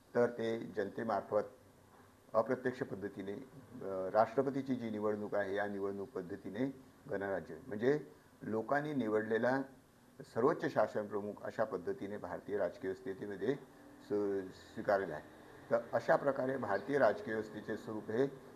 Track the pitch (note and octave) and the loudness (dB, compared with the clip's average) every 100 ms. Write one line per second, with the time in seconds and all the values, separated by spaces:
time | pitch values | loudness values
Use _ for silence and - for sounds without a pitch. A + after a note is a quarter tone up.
0 | - A#2+ A#2+ A#2+ A2+ A#2 A#2+ G#2+ G2 - | -2 2 2 2 -2 -2 -4 -4 -2 -2
1 | A2+ G2 - G#2+ G2+ - - - - - | 0 0 2 0 0 -10 -20 -20 -20 -20
2 | - - - A2 A#2 B2 B2 B2+ A#2+ A2 | -20 -20 -2 2 2 2 -2 -2 -6 -4
3 | G2 G#2 F#2+ G2+ - - - - G2 F#2+ | -6 -6 -8 -8 -10 -18 -16 -10 -6 -4
4 | F#2 G#2 A2+ - C3+ C3+ C3+ B2 A#2 G#2+ | 2 4 6 4 2 0 -2 -2 -2 0
5 | G#2+ G#2 G#2 G2+ G2 G2 G2+ G2+ G2 G2 | 0 0 0 0 2 0 0 -2 -2 -2
6 | F#2+ G2+ F2 G2 - G2 C3+ C3+ - - | -6 -6 -6 -8 -6 -2 -2 -4 -16 -16
7 | - G2 G2 F#2 D#2 D#2+ - G2+ A#2+ D3 | -6 -4 0 -2 -4 -12 -8 0 2 2
8 | D3 - - - - A2 A2 C#3 D3+ C#3+ | -2 -18 -20 -12 -4 -2 0 0 0 0
9 | A2 G#2+ A2 A2 A#2+ C3 C3+ - - - | 2 2 2 2 4 2 -2 -10 -20 -20
10 | - - - A#2 C3 E3+ E3 A#2+ G#2+ A2+ | -20 -20 -8 2 2 4 0 2 2 2
11 | G#2 G#2 G#2 G2 - A2 G#2+ F#2+ F2 G2 | -2 -4 -4 -8 -6 -2 -2 -2 -4 -4
12 | G2 G#2 F2 F2 F2+ G2+ F2+ - F#2 F#2 | -6 -6 -6 -8 -4 0 0 -2 -4 -4
13 | - F#2+ G#2 G2 G#2+ C#3 - - - - | -6 -6 -6 -4 -2 -2 -4 -20 -20 -14
14 | - G#2 G2+ G2 F#2+ - - - G#2+ G2 | -2 0 2 0 -4 -12 -14 -6 2 2
15 | F#2+ D2+ - - - - - A#2 - A#2+ | 2 -6 -10 -20 -20 -12 0 0 2 0
16 | - D#3+ D3 C3 C3 C3+ G#2+ G2+ G2+ C#3 | 4 4 4 2 0 0 0 0 2 6
17 | A#2 G2+ - A2 G#2+ G#2+ G#2 G#2 - A2 | 6 6 -2 -2 -4 -6 -6 -6 -4 -6
18 | G2+ A2 C3+ - - | -2 2 2 0 -16